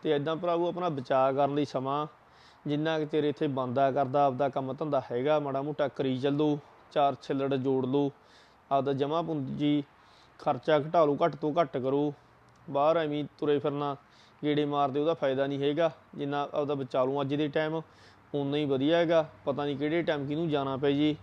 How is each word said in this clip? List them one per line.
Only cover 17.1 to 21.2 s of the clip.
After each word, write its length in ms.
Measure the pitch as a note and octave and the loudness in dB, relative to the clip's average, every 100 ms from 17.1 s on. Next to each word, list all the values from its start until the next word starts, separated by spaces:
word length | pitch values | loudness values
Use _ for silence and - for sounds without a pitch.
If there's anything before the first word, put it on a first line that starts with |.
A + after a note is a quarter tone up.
| C#3 | 0
ਅੱਜ 140 | C#3 C#3+ | -2 -2
ਦੇ 120 | D3+ | 0
ਟਾਈਮ, 340 | C#3+ D#3 D#3+ D#3 - - - - | 0 -2 -4 -8 -18 -20 -20 -8
ਉਨਾ 240 | C#3+ C#3 D3 | -4 -2 -2
ਹੀ 80 | D3 | 0
ਵਧੀਆ 320 | C3+ C#3 E3+ | 0 4 4
ਹੈਗਾ। 280 | E3+ E3 D3+ - - | 4 4 2 -4 -4
ਪਤਾ 200 | C3+ C#3+ | -2 -2
ਨਹੀਂ 120 | C#3 | -2
ਕਿਹੜੇ 240 | D3 E3+ | 0 0
ਟਾਈਮ 240 | E3 D3+ C#3 | 0 -2 -2
ਕਿਹਨੂੰ 220 | D3 E3+ | -2 0
ਜਾਣਾ 260 | D3 C3+ C3+ | 0 0 0
ਪੈ 140 | C#3+ | 2
ਜੇ। 240 | C#3 D3+ D3 | 2 2 0